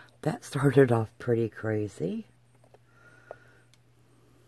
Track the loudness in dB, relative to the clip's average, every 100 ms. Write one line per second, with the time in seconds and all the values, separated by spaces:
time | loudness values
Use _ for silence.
0 | -20 _ -6 -6 -6 0 4 6 6 4
1 | -2 -6 -2 0 -2 -4 -4 -4 -4 -6
2 | -6 -6 -12 _ _ _ _ -20 _ _
3 | -20 -20 -20 -20 -20 -20 _ _ _ _
4 | _ _ _ _